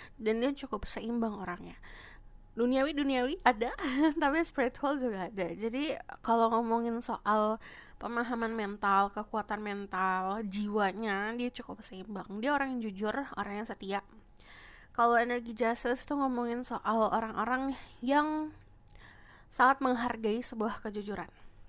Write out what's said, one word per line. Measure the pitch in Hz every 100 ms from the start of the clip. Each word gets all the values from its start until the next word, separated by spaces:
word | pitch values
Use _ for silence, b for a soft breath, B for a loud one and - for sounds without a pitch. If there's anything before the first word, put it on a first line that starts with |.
| B -
Dan | 220 226
dia | 269
cukup | 277 262 208
seimbang | - 202 220 233 226
orangnya. | 202 180 175 - - B B B B - - - -
Duniawi-duniawi | 247 262 285 285 277 262 247 370 247
ada, | 214 240 -
<laughs> | 285 262 311 320
tapi | 285 320
spiritual | 330 - 254 - 277 285
juga | 254 190 175
ada. | 202 170
Jadi | 175 220 254 302 - - -
kalau | - 226 226
ngomongin | 226 226 233 233 233
soal | 240 214 202 214 214 220 B B B -
pemahaman | - 233 233 233 226
mental, | 226 202 208 202 196 196
kekuatan | 208 208 220 208 208
mental, | 208 202 196 185 190 185 185 208
jiwanya, | 214 202 208 208 196 202 226 196 214 240
dia | 247
cukup | - - -
seimbang. | - 185 202 196 185 202
Dia | 262
orang | 285 269 247
yang | 220
jujur, | 190 214 262 269 -
orang | 202 202
yang | 233
setia. | 208 190 196 - 220 - - B B B B B
Kalau | - 233
energi | 233 240 247 233
Justice | 220 226 240 240 262
tuh | - 285
ngomongin | 269 247 240 240 247
soal | 233 - 226 214
orang-orang | 220 226 202 220 254 269 254 B B
yang | 247 285 302 311 311 - - - - - B B B B B
sangat | - 254 269
menghargai | 262 240 240 226 220 226
sebuah | - 226 202 196
kejujuran. | 220 208 208 190 165 b b b